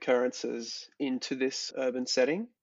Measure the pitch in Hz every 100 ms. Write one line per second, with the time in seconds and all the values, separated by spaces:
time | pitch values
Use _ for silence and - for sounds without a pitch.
0 | - 123 127 - 120 117 113 - - _
1 | 139 127 - 131 131 - - 135 131 127
2 | 127 131 127 180 233 _